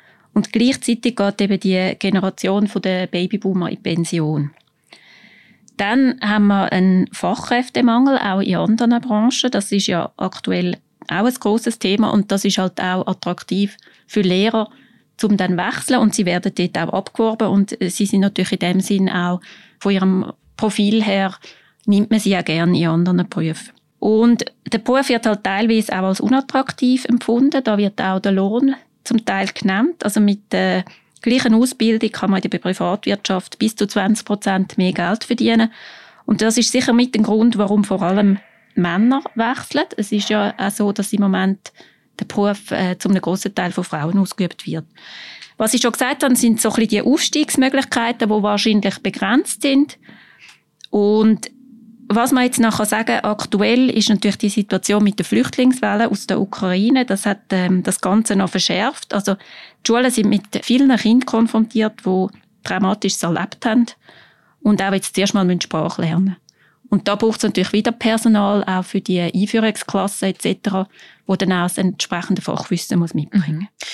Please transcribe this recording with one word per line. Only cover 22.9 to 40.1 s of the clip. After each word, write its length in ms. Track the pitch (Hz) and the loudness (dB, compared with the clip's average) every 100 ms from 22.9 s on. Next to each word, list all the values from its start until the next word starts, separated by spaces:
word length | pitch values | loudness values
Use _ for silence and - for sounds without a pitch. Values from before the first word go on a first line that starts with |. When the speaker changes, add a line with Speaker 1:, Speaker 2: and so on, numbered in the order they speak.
| 165 175 180 180 | 2 2 0 -2
Speaker 1:
Berufen. 420 | - 160 160 - - _ _ | -4 -4 -6 -12 -20 _ _
Und 460 | 202 220 233 240 - - - | 0 4 4 2 0 -12 -8
der 120 | 220 | -4
Beruf 300 | 226 262 269 | 0 0 0
wird 180 | 233 226 | 0 0
halt 180 | 208 | -2
teilweise 480 | 190 196 226 220 214 | -2 -2 2 2 0
auch 160 | 190 190 | -2 -2
als 120 | 190 | -2
unattraktiv 840 | 208 262 269 262 262 - 254 254 | 0 0 0 -2 -2 -2 0 0
empfunden. 580 | - 233 - 233 277 269 | 0 -2 0 2 2 2
Da 160 | 240 208 | 0 0
wird 220 | 202 - | 0 -2
auch 160 | 190 190 | -2 -2
der 140 | 202 | 0
Lohn 420 | 190 196 233 269 269 _ _ | 0 0 0 0 0 _ _
zum 200 | - 220 | -4 -2
Teil 220 | - 196 196 | -2 -2 -4
genannt. 500 | - 196 190 294 349 | -4 -2 0 0 -2
Also 140 | 208 214 | -2 2
mit 340 | 208 202 _ | 2 0 _
der 320 | 185 185 185 180 - _ _ | -2 0 0 -4 -12 _ _
gleichen 340 | 233 254 254 | 0 2 4
Ausbildung 560 | 220 254 - 220 220 220 | 4 2 2 0 2 0
kann 200 | - 185 | -2 0
man 100 | 190 | 0
in 80 | - | 0
der 80 | 175 | -4
Privatwirtschaft 1040 | 185 185 175 196 - 202 - 190 - - | -4 -2 -2 -2 -2 -4 -2 -4 -6 -4
bis 160 | 220 - | -4 -2
zu 100 | 202 | -2
zwanzig 380 | 208 196 214 | 0 0 0
Prozent 520 | - 208 202 190 190 - | -2 -4 0 -2 -2 0
mehr 160 | 185 | 0
Geld 300 | 175 175 220 | 0 -2 -4
verdienen. 500 | - 240 220 226 226 - - - - - - | -4 0 2 2 2 -2 -20 -20 -20 -10 -2
Und 160 | 196 | 0
das 160 | 220 220 | 2 2
ist 140 | 220 | 0
sicher 200 | 254 254 | 0 2
mit 240 | 240 254 202 | 2 2 0
ein 60 | |
Grund, 360 | 214 214 233 214 | 2 4 4 2
warum 260 | 202 208 | 2 2
vor 180 | 202 190 | 2 0
allem 380 | 180 196 202 196 - _ _ | 0 2 2 2 -2 _ _
Männer 480 | - 175 180 233 269 - 226 | -2 0 2 2 2 -2 -2
wechseln. 500 | 226 254 - - - - | -2 -2 -4 -4 -4 -4
Es 140 | 208 | -4